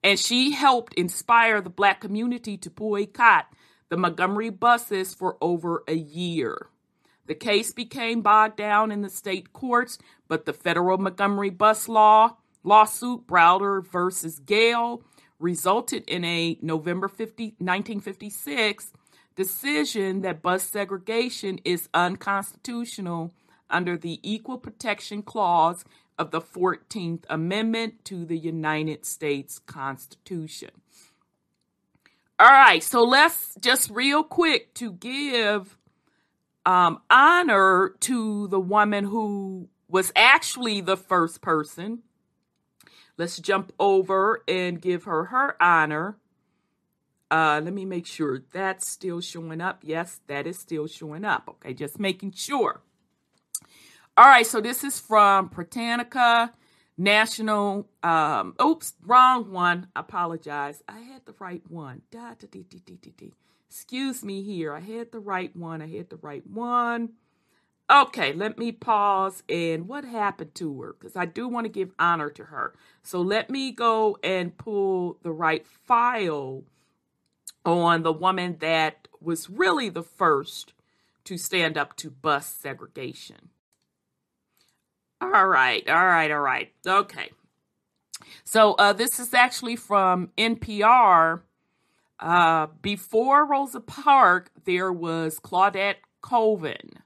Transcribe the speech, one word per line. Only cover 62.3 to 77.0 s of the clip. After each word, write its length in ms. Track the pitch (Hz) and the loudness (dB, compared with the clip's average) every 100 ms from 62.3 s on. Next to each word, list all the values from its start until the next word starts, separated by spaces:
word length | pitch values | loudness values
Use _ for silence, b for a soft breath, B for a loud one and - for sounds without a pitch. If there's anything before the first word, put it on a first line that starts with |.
da, 140 | 233 202 | -20 -20
dee, 140 | 190 180 | -20 -20
dee, 120 | 180 185 | -20 _
dee, 140 | 180 | -20
dee, 120 | - _ | -20 _
dee. 180 | - _ _ _ _ | -20 _ _ _ _
Excuse 520 | - - 254 269 247 | -20 -14 -8 -8 -8
me 200 | 202 196 | -10 -10
here. 300 | 196 185 156 | -8 -8 -8
I 80 | 147 | -10
had 320 | 190 226 233 | -12 -12 -12
the 80 | 233 | -14
right 340 | 202 185 185 170 | -8 -6 -8 -12
one. 260 | 165 160 | -12 -12
I 60 | 156 | -12
had 220 | 175 180 | -14 -16
the 80 | 160 | -18
right 280 | 151 143 - | -16 -16 -14
one. 680 | 208 240 240 240 233 226 _ _ _ _ _ _ _ - | -10 -4 -2 -2 -4 -8 _ _ _ _ _ _ _ 4
Okay, 440 | - 262 - 143 | 6 6 -2 -4
let 240 | 151 214 - | -2 -6 -6
me 160 | 233 | -8
pause. 720 | 226 - 214 202 190 190 185 - | -8 0 2 2 2 0 -6 -6
And 400 | 170 165 160 175 | -4 -2 -4 -8
what 160 | 285 | -14
happened 520 | 269 233 202 190 165 - | -10 -4 -4 -6 -16 -10
to 260 | 165 135 | -10 -10
her? 120 | - | -14
'Cause 220 | - - 185 | -18 -16 -8
I 100 | 170 | -8
do 220 | 180 247 | -6 -6
wanna 220 | 240 226 | -6 -6
give 240 | 202 185 - | -6 -8 -2
honor 320 | 170 170 147 | 0 0 -4
to 140 | - - | -10 -16
her. 280 | 143 - _ b b | -10 -10 _ b b
So 180 | - 180 | -10 -4
let 280 | 180 214 - | -2 -2 -4
me 220 | 269 262 | -8 -8
go 460 | 226 233 220 214 196 | -2 0 2 0 -2
and 360 | 165 190 175 - | -4 -4 -6 -10
pull 600 | - 202 196 185 180 - | -8 -4 -2 -2 -4 -8
the 80 | 170 | -10
right 340 | 156 165 160 - | -4 -2 -2 -6
file 1000 | _ _ 233 240 240 185 151 135 135 - _ _ _ | _ _ 0 0 -2 -4 -6 -10 -14 -18 _ _ _